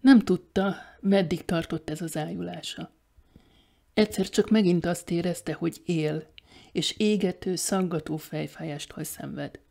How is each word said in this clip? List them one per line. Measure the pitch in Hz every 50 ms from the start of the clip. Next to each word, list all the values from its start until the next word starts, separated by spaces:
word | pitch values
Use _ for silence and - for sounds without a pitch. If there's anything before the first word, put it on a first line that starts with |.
Nem | - 262 269 233
tudta, | - - 185 175 - _ _ 190 190 196 185 - - - - -
meddig | - 196 196 196 190 156 180 160 -
tartott | - 185 165 165 - - 160 - -
ez | 156 151
az | 180 160 -
ájulása. | 170 151 165 175 175 175 175 175 165 - - - - 160 - _ _ _ _ _ - _ _ _ - _ _ _ _ _ _ _ _ _ _ _
Egyszer | - 214 208 - - 185 -
csak | - - 202 -
megint | 214 220 208 180 175 170 156
azt | 170 175 - - -
érezte, | 170 170 175 180 170 - - - 151
hogy | - 170 170 160 - _
él, | - 175 160 156 151 151 156 156 _ _ - _ _ - - - - _
és | - 156 - -
égető, | - 214 208 214 202 202 185 180 - - 190 185
szaggató | 165 - - 208 190 185 180 180 160 156 - 156
fejfájástól | 156 - - - 151 156 147 - - 160 160 147 147 - - - - 151
szenved. | - - - - 139 139 143 143 - - - _ _